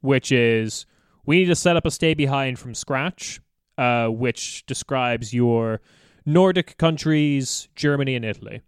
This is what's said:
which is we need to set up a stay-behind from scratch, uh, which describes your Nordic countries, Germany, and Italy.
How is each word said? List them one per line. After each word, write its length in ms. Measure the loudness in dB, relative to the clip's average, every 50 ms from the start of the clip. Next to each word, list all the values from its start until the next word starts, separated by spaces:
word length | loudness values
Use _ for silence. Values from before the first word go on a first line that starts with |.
| 2
which 280 | 2 0 0 2 2 2
is 520 | 2 4 4 2 2 0 -2 -6 -10 -14 _ _ _ _ _ _ _ _
we 120 | 2 2
need 100 | 4 4
to 80 | 4 2
set 200 | 2 2 2 2
up 100 | 2 0
a 40 | -2
stay-behind 680 | -4 0 0 0 2 2 0 0 0 -2 -2 -4 -6 -8
from 160 | -10 -14 -12
scratch, 640 | -12 -8 -4 -4 -4 -4 -4 -6 _ -12 -14 -14 -14 _ _ _ _ _ _ _ -2
uh, 300 | 0 2 2 2 0 0
which 580 | -2 -2 -2 -4 -4 -4 -8 -12 -12 -14 -10
describes 680 | -10 -10 -10 -6 -4 -4 -2 -2 -2 -2 -4 -4 -4 0
your 480 | 2 2 4 2 2 0 -2 -4 -6 _ _ _ _ _ _ _ _ _
Nordic 500 | 2 4 6 6 6 4 0 -2 -4 -4
countries, 920 | _ 0 0 0 0 0 2 2 2 4 2 2 0 -2 -4 -6 -10 -10 _ _
Germany, 420 | -2 0 0 2 2 0 0 -2
and 80 | -2 -2
Italy. 340 | -4 -6 -6 -8 -14 -14 -16 _